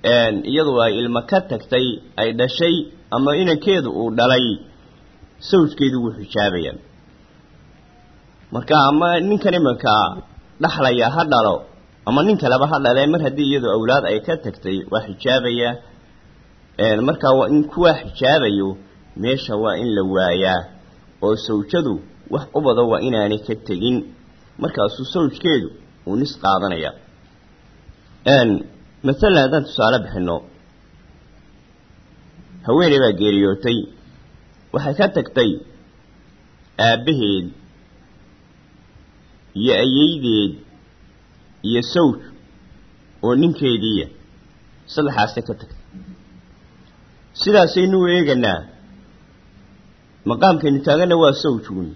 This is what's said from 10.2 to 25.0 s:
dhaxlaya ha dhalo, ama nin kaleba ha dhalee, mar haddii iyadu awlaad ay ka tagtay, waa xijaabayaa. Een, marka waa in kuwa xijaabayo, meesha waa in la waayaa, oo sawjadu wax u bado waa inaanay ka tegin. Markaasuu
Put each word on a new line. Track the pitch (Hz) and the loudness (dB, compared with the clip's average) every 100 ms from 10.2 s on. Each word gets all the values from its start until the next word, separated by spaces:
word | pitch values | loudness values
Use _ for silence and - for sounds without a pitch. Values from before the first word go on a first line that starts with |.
| - - - - | -16 -20 -20 -6
dhaxlaya | 160 156 131 120 117 | -4 -2 0 0 0
ha | 151 | 0
dhalo, | 165 127 110 78 - - _ _ - | 0 2 2 0 -6 -20 _ _ -4
ama | 131 | 0
nin | 185 202 | 2 0
kaleba | 127 127 147 | 2 0 0
ha | 151 | 0
dhalee, | 135 127 143 | 2 2 2
mar | 170 | 0
haddii | 143 139 143 | -2 -2 -2
iyadu | 139 120 | 0 0
awlaad | 104 113 139 95 | 0 2 0 0
ay | 107 | -2
ka | - 165 | -2 -6
tagtay, | 110 - 95 95 - | -6 -10 -6 -6 -4
waa | 107 | -6
xijaabayaa. | 107 92 131 127 123 120 120 120 - - - - - - - - _ - | -6 -6 0 0 0 -2 -4 -6 -12 -20 -20 -20 -20 -20 -20 -20 _ -2
Een, | 110 107 | 0 2
marka | 127 151 139 | 0 0 2
waa | 131 127 | 2 4
in | 151 | 2
kuwa | 147 - 175 | 0 2 2
xijaabayo, | 151 - - 127 156 117 101 98 95 - - - | 2 -4 -2 2 2 2 0 -2 -6 -16 -20 -20
meesha | - 110 135 - 107 | -8 -4 -4 -4 -4
waa | 110 87 | -2 -2
in | 120 | -2
la | 104 | -2
waayaa, | 95 95 92 90 95 90 82 - - - - - | 0 0 0 0 0 -2 -4 -18 -20 -20 -20 -6
oo | 104 110 | -2 -2
sawjadu | - 107 101 175 147 92 - - - | -2 -4 -2 -2 -2 -6 -10 -20 -8
wax | - 139 | -8 -4
u | - | -2
bado | 147 113 120 | 0 2 2
waa | 113 | 0
inaanay | 127 117 104 107 | 0 0 0 -2
ka | - | -6
tegin. | 110 - 92 113 123 - - - - - - | -10 -6 -4 -2 -4 -6 -16 -20 -20 -20 -10
Markaasuu | - - 104 - | -8 -2 -4 -4